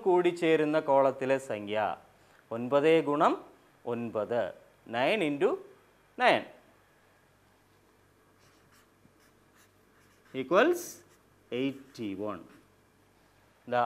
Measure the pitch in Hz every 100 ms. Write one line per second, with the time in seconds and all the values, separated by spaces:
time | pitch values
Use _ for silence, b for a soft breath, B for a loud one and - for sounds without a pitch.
0 | 190 180 175 175 165 156 151 156 151 139
1 | 135 131 131 135 - 107 104 107 98 -
2 | - _ b b b 117 123 143 156 165
3 | 143 147 202 339 - - _ _ - 117
4 | 117 107 104 117 95 - _ _ - 117
5 | 143 214 156 143 202 381 - - _ _
6 | _ - 247 123 - - _ _ _ _
7 | _ _ _ _ _ _ _ _ _ _
8 | _ _ _ _ _ _ _ _ _ _
9 | _ _ _ _ _ _ _ _ _ _
10 | _ _ _ 135 131 180 311 339 - -
11 | - _ _ _ - 120 135 131 - -
12 | 107 95 107 90 - - _ _ _ _
13 | _ _ _ _ _ _ - 123